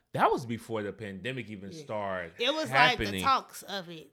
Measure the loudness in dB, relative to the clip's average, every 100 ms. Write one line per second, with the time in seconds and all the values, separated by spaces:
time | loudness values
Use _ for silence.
0 | _ 2 4 2 -2 -6 -4 -4 -4 -6
1 | -10 -8 -6 -6 -8 -10 -12 -12 -8 -4
2 | -2 -2 -4 -2 0 0 4 6 6 6
3 | 0 0 2 2 0 -12 -8 -8 -8 -12
4 | -16